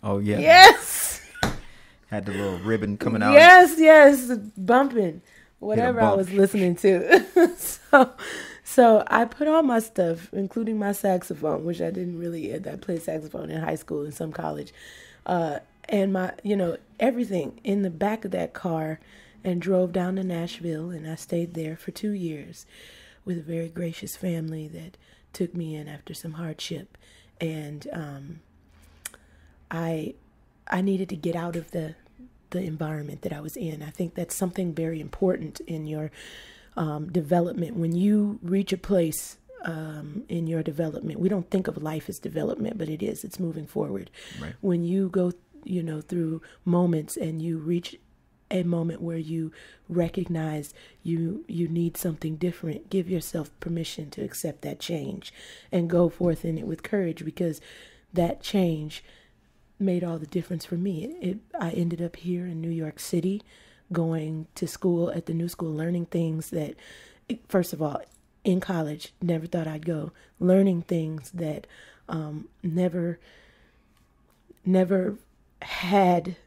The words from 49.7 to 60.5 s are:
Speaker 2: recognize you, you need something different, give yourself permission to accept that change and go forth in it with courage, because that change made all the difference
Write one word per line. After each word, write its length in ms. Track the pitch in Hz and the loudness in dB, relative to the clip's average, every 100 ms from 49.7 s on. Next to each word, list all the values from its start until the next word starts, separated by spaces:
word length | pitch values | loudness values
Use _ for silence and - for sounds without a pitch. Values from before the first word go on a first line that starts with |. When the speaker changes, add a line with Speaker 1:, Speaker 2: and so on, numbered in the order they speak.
| - _ | -20 _
Speaker 2:
recognize 840 | 170 170 170 175 170 156 151 143 - - _ | -2 -2 -2 -4 -4 -4 -6 -10 -18 -20 _
you, 420 | 170 165 165 208 330 | -6 -4 -4 -6 -10
you 200 | 165 170 | -6 -4
need 300 | 165 170 170 | -2 -4 -4
something 380 | 185 156 156 156 | -6 -6 -8 -4
different, 540 | 175 170 170 151 - | -6 -4 -8 -8 -6
give 200 | 196 175 | -4 -2
yourself 400 | 180 - 170 147 _ | -4 -6 -8 -10 _
permission 500 | - 165 160 - 151 | -8 -6 -6 -10 -12
to 120 | - | -10
accept 380 | - - 165 143 | -10 -8 -8 -8
that 180 | 147 143 | -12 -10
change 540 | - 170 139 - - - - - - | -8 -8 -6 -10 -14 -20 -20 -20 -4
and 180 | 180 170 | -2 0
go 200 | 170 175 | 2 2
forth 360 | - 175 160 165 | 2 -2 -2 -4
in 120 | 160 | -6
it 100 | - | -6
with 160 | 160 | -10
courage, 420 | - 208 180 160 156 | -6 -4 -4 -6 -10
because 340 | - 170 151 - - - - _ | -4 -4 -4 -14 -20 -20 -20 _
that 280 | 175 170 - | -2 -2 -2
change 600 | - 202 180 156 151 - - - _ _ _ _ _ _ | -4 0 0 -2 -8 -12 -20 -20 _ _ _ _ _ _
made 240 | 196 175 | -2 0
all 160 | 175 165 | -2 -6
the 80 | 151 | -6
difference 360 | 180 165 | -6 -6